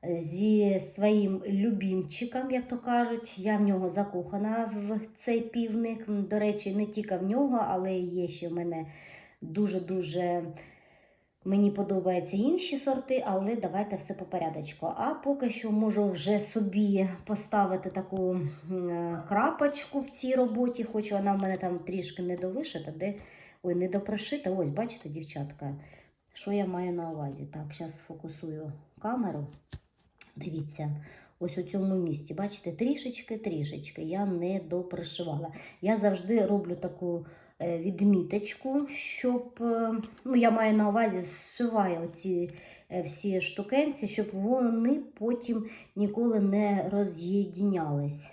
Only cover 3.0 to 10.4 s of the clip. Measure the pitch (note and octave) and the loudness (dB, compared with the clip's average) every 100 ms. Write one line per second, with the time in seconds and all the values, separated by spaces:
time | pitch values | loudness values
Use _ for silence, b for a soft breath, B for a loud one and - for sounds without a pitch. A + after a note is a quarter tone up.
3 | A#3+ A#3 - - F#3+ G#3 G3+ F#3+ F#3 F#3+ | 4 0 -6 -4 0 4 4 4 2 0
4 | G3+ F3+ F3 G3+ G#3 A3+ A3 G#3 G3+ A3 | 0 -2 -4 -2 -2 0 -2 -4 -2 -4
5 | A3 - - A#3 A#3 A#3+ A3+ A3 A3+ A3 | -4 -10 0 0 0 -2 0 0 0 -4
6 | - G#3 F#3 G#3 G#3 G#3 G3+ F#3+ G#3 A3 | -2 -2 2 2 2 0 0 0 0 -2
7 | G#3 F#3 F#3+ A#3 C#4 B3 G#3+ F#3 F#3+ F#3 | -2 0 2 2 4 2 2 0 0 0
8 | F3+ F3 F3 - E3+ E3+ E3+ E3 D#3 B | -2 -2 -2 -4 -6 -4 -4 -4 -8 B
9 | B B B B - E3 G#3 F#3 E3+ F#3 | B B B B -8 0 2 0 -2 -2
10 | E3 E3+ F3 F3 | -2 0 2 0